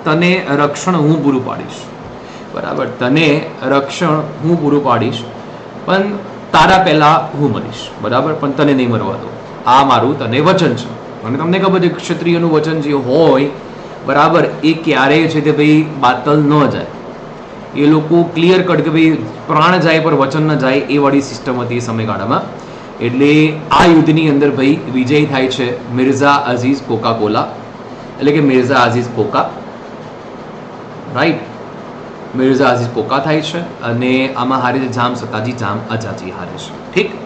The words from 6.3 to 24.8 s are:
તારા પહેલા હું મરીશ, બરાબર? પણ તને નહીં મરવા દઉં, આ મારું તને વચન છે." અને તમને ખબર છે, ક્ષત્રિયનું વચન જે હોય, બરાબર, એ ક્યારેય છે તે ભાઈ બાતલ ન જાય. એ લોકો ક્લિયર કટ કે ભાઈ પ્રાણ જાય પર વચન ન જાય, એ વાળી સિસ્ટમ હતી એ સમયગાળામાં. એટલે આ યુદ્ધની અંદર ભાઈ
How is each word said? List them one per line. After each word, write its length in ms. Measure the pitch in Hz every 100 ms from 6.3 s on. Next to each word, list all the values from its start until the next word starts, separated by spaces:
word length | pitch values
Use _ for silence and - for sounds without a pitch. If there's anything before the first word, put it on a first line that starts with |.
| - -
તારા 260 | 165 160 185
પહેલા 500 | 165 151 151 160 156
હું 180 | 143 143
મરીશ, 360 | 101 - - - -
બરાબર? 300 | 104 123 151
પણ 180 | 151 143
તને 240 | 139 143
નહીં 160 | 135 120
મરવા 220 | 113 98
દઉં, 180 | 95 - - - - -
આ 160 | 131
મારું 340 | 139 120 117 151
તને 220 | 120 123
વચન 340 | 160 180 156
છે." 480 | 117 - - - -
અને 160 | 110 139
તમને 200 | 165 190
ખબર 220 | 190 180
છે, 80 | 175
ક્ષત્રિયનું 640 | - - 156 165 170 170
વચન 280 | 156 156 160
જે 120 | 143
હોય, 580 | 139 123 143 156 135 143 - - - - - -
બરાબર, 380 | 139 160 165 127 -
એ 80 | 156
ક્યારેય 560 | 160 165 131 139 156 160
છે 120 | 151
તે 120 | 147
ભાઈ 340 | 143 151 151 156 -
બાતલ 380 | 123 123 151 151
ન 320 | 147 151 131
જાય. 160 | 101 - - - - - - - - - -
એ 100 | 147
લોકો 440 | 156 156 170 165
ક્લિયર 280 | 160 175 185
કટ 180 | 180 156
કે 100 | 160
ભાઈ 220 | 156 160 143 113 - -
પ્રાણ 300 | 151 165 180
જાય 240 | 160 160
પર 140 | 156
વચન 280 | 147 135 156
ન 120 | 156
જાય, 220 | 143 131 139
એ 220 | - 143
વાળી 220 | 139 139
સિસ્ટમ 400 | 131 - - 127
હતી 160 | 117 120
એ 40 |
સમયગાળામાં. 840 | 117 113 110 98 101 160 196 - - - - -
એટલે 520 | 117 127 143 151 156 - -
આ 140 | 143
યુદ્ધની 460 | 185 160 151 156 156
અંદર 200 | 139 147
ભાઈ 280 | 131 135 156